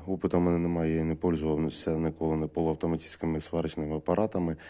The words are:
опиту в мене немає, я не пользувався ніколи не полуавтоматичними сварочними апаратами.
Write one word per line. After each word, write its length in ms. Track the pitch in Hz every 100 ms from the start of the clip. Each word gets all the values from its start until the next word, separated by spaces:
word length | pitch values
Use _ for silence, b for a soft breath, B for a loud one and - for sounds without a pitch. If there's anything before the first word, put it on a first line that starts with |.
| 82
опиту 300 | 92 90 87
в 40 |
мене 160 | 87 85
немає, 380 | 85 85 80 80
я 80 |
не 120 | 80 80
пользувався 800 | 90 80 78 78 78 - - 80
ніколи 400 | 82 78 80 80
не 120 | 76
полуавтоматичними 920 | - 80 78 85 80 - - 82 78
сварочними 560 | - 82 78 82 76 78
апаратами. 600 | - 90 107 95 85 80 B